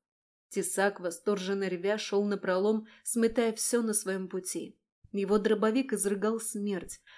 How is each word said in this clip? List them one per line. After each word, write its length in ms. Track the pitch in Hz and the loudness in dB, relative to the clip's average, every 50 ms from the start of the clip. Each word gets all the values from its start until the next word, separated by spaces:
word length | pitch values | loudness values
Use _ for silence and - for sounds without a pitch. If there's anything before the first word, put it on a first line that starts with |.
| _ _ _ _ _ _ _ _ _ - | _ _ _ _ _ _ _ _ _ -8
Тесак, 500 | - 202 - - - 196 196 202 202 - | -4 -4 -2 -2 0 2 2 2 2 0
восторженно 680 | 180 170 170 - - 208 208 190 185 190 196 196 196 | -6 -6 -6 -4 -2 0 0 0 0 -2 -2 0 0
ревя, 300 | 185 180 170 180 202 214 | -2 -2 -2 0 0 0
шёл 280 | 208 - - 202 202 208 | -2 -2 0 0 2 2
напролом, 600 | 208 202 196 - 190 185 185 196 214 220 220 220 - - - - | 2 -2 -2 0 0 0 2 2 2 2 0 -2 -6 -16 -12 -6
сметая 500 | - - 233 226 226 226 247 233 226 220 | -2 0 2 2 2 4 2 2 2 0
всё 300 | - - - 247 240 226 | -2 -2 0 2 2 2
на 100 | 220 208 | 2 0
своём 360 | - - 190 190 190 190 180 | -2 0 -2 -4 -4 -4 -4
пути. 500 | - 185 185 - - 165 - - - _ _ _ _ _ _ - | -6 -6 -4 -4 -6 -6 -6 -10 -14 _ _ _ _ _ _ -8
Его 280 | - 202 196 180 208 208 | -4 -2 2 4 4 4
дробовик 540 | 202 214 220 196 214 220 220 262 262 269 226 | 4 4 2 4 2 2 2 2 0 0 0
изрыгал 460 | 190 196 202 208 196 208 220 226 220 | 0 0 0 0 0 0 0 0 0
смерть, 600 | 220 - - 208 202 208 196 175 - - - - _ - - | -2 -4 -4 -4 -4 -2 -4 -4 -6 -8 -14 -16 _ -20 -20